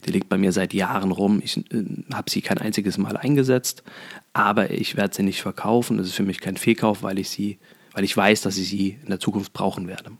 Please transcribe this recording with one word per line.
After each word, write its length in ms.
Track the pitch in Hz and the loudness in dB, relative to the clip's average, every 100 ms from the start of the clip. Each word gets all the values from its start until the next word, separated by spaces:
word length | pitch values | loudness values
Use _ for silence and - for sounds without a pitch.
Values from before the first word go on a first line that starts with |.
| - | 0
Die 40 | |
liegt 180 | 98 95 | 0 2
bei 80 | 98 | 2
mir 160 | 95 | 2
seit 200 | 92 90 | 2 0
Jahren 380 | 98 92 98 95 | 0 0 0 0
rum. 300 | 90 101 104 | 2 4 4
Ich, 140 | - - | 2 -6
äh, 260 | - 117 - - - | -4 -4 -4 -8 -8
hab 160 | - - | -8 -4
sie 120 | - | -4
kein 160 | - 98 | -2 -2
einziges 400 | 107 107 101 87 | -2 -2 -2 -2
Mal 200 | 98 104 | -2 -2
eingesetzt, 680 | 127 143 131 127 - - - - - - _ | 2 2 4 2 2 -8 -14 -20 -18 -18 _
aber 400 | - 104 107 98 | 0 2 4 2
ich 240 | - - - | 0 -2 0
werd 180 | 101 | -2
sie 100 | - | 2
nicht 180 | 101 92 | 0 0
verkaufen. 560 | - 92 101 117 120 110 | -6 -6 2 2 4 0
Das 100 | 92 | -2
ist 80 | - | 0
für 80 | |
mich 160 | 101 90 | 0 0
kein 160 | - 92 | -6 -2
Fehlkauf, 480 | - 113 113 104 | 2 4 4 0
weil 160 | 104 95 | -2 -4
ich 100 | 92 | -6
sie, 300 | - 101 104 _ - _ | -4 -4 -6 _ -20 _
weil 140 | - 98 | -4 -2
ich 100 | - | 2
weiß, 260 | 101 107 | 4 4
dass 160 | 101 95 | 2 -4
ich 120 | 92 | -4
sie 280 | 101 98 98 | -2 -2 -4
in 60 | - | -6
der 100 | 95 | -4
Zukunft 320 | - 101 98 | -2 -2 -4
brauchen 380 | - 95 92 90 | -4 -4 -2 -8
werde. 220 | 95 - 110 | -10 -14 -20